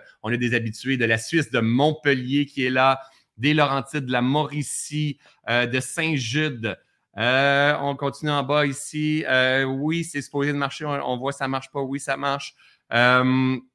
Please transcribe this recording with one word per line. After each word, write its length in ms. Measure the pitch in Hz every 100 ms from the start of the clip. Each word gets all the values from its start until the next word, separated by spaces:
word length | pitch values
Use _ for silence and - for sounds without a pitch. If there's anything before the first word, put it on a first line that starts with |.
| - _
on 100 | 107
a 60 | 120
des 160 | 123
habitués 420 | 120 113 110 127 135
de 100 | 113
la 120 | 113
Suisse, 320 | - 165 147
de 100 | 123
Montpellier 880 | 113 120 151 156 147 135 123 143 139
qui 200 | - 127
est 40 |
là, 300 | 131 135 131 - _ _ -
des 180 | 131 156
Laurentides, 500 | 143 139 - 151 127
de 60 |
la 100 | 127
Mauricie, 960 | 123 147 139 147 143 - - 151 151 135 _ _ -
euh, 160 | 120 120
de 140 | 127
Saint-Jude. 1000 | 127 - 160 147 117 139 151 123 110 92 _ _ _ -
Euh, 580 | 117 131 139 139 143 147
on 140 | 143 139
continue 340 | 143 - 151
en 140 | 143
bas 240 | 131 147 147
ici. 580 | 131 - 151 151 156 151
Euh, 360 | 127 127 131
oui, 400 | 135 135 147 170
c'est 180 | 165 143
supposé 320 | 127 143 143
de 40 | 143
marcher. 280 | 139 - 151
On, 60 |
on 260 | 143 135 123
voit 140 | 135
ça 160 | 139 135
marche 240 | 135 -
pas. 100 | 143
Oui, 180 | 135 139
ça 160 | - 139
marche. 380 | 139 139 - - _ _ _
Euh, 640 | 117 123 127 127 131 131 127 -